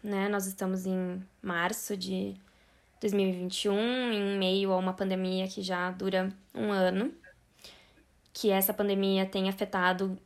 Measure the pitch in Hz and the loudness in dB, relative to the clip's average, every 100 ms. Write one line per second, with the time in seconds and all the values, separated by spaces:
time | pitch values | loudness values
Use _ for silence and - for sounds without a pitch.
0 | 214 202 196 208 190 190 190 190 185 185 | -4 -2 0 0 -2 -4 -2 -2 -2 -2
1 | 180 185 190 _ 202 170 180 220 - 202 | -2 -6 -10 _ -4 0 0 -2 -6 -6
2 | 185 185 196 190 - _ _ _ _ _ | -4 -4 -4 -8 -18 _ _ _ _ _
3 | 220 202 190 180 180 - 208 202 233 254 | 0 2 2 2 -4 -2 0 2 2 0
4 | 247 214 202 196 190 190 196 185 185 185 | 0 0 0 2 2 2 2 2 0 -2
5 | 190 185 185 185 190 190 185 180 180 185 | 0 0 0 0 -2 -4 -4 -2 -2 -2
6 | 190 190 190 190 _ - 214 202 185 185 | 0 0 0 -4 _ -4 -2 4 4 4
7 | 254 - - - _ _ - - - _ | -2 -4 -20 -20 _ _ -20 -20 -20 _
8 | _ _ _ - 220 196 196 202 208 196 | _ _ _ -2 2 2 2 0 0 2
9 | 196 190 190 196 190 190 196 190 180 185 | 2 2 2 0 -2 -2 -2 2 2 2
10 | 190 190 | -2 -4